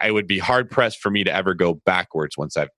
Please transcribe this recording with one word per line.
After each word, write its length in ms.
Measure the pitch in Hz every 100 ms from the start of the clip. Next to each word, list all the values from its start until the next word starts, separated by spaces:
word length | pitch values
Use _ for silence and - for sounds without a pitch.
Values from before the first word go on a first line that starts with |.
| 110
it 20 |
would 160 | 107 92
be 140 | 98
hard 300 | 92 127 120
pressed 300 | - 117 -
for 100 | 104
me 140 | 101
to 80 | 92
ever 220 | 82 95
go 180 | 90 87
backwards 640 | 80 - 90 90 80 76 -
once 180 | 76 80
I've 100 | 71